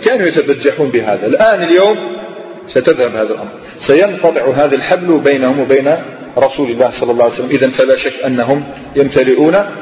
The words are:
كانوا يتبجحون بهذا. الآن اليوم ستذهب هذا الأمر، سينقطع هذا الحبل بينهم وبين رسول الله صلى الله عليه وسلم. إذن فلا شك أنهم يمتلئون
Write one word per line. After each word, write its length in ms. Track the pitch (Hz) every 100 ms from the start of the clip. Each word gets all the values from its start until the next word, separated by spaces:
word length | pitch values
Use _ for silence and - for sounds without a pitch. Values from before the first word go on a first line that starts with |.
كانوا 220 | 214 247 180
يتبجحون 640 | 156 139 139 143 - 143
بهذا. 360 | 120 107 98 104
الآن 360 | - 165 196
اليوم 340 | 170 175 202 214 - - - - - - -
ستذهب 480 | 131 - 123 120 110
هذا 160 | 107
الأمر، 160 | 107 107 - - -
سينقطع 720 | - 143 202 175 170 156 127 131
هذا 180 | 147
الحبل 440 | 135 - 180 180 156
بينهم 420 | 139 139 131 139
وبين 360 | 127 135 135 165 - - - 123
رسول 320 | 135 - 135
الله 200 | 117 123
صلى 200 | - 120
الله 140 | 120
عليه 100 | 117
وسلم. 160 | 120 127
إذن 200 | 139 127
فلا 260 | 131 131 131
شك 180 | 139 - 135
أنهم 380 | 123 117 143 147 - - 143
يمتلئون 680 | 139 135 131 127 156 190 202 -